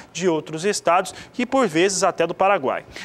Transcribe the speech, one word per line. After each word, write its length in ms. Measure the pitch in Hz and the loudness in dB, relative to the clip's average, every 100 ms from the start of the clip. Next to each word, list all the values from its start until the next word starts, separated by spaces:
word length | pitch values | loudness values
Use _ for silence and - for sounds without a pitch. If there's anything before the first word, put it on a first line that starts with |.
| - | -14
de 160 | 165 180 | -4 0
outros 380 | 156 156 156 190 | 0 -2 -6 -4
estados 480 | 196 - 175 190 - - - | -2 2 2 0 -8 -12 -6
e 80 | 233 | -2
por 200 | 269 226 | 0 2
vezes 360 | 160 190 185 | 2 2 2
até 220 | 185 - 170 | 0 2 0
do 80 | |
Paraguai. 500 | 170 196 196 127 92 - - | 2 2 2 0 -4 -6 -16